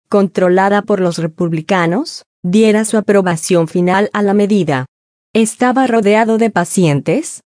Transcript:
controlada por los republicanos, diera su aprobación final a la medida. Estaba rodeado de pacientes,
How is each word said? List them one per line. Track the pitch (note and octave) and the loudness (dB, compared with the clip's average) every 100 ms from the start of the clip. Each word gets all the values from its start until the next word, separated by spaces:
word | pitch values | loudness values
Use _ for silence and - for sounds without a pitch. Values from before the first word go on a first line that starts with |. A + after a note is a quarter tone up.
| - | -4
controlada | G3+ G3 - F3+ F3+ G3 G3+ | 0 0 0 2 2 2 0
por | G#3 G3+ | 0 -2
los | F3+ E3 | -2 -2
republicanos, | E3 D#3+ F3 E3 D#3 F#3+ E3 F#3 E4+ - _ _ | -6 -4 -4 -4 -2 -2 0 -2 -4 -10 _ _
diera | F3+ G3+ A3 G#3 | -2 2 4 2
su | A3 A3 | 0 -2
aprobación | G3+ G3+ F#3 E3 - F3 E3 | 0 0 0 -2 0 0 0
final | F3+ F3 F#3 G#3 | 0 0 0 -2
a | G#3 | -2
la | G3+ | 0
medida. | G3+ G3+ G#3 D#3 C3+ B2+ _ _ _ _ | 0 2 0 0 -4 -6 _ _ _ _
Estaba | A3 A3 - B3 B3 C4 | -2 -2 0 0 0 0
rodeado | A3+ G3+ G#3+ A3+ A3 | 0 2 2 2 0
de | A3+ | 0
pacientes, | F#3+ F3 - E3+ C#3+ - G#3+ E4+ - _ | -2 -2 0 0 0 -2 -4 -4 -14 _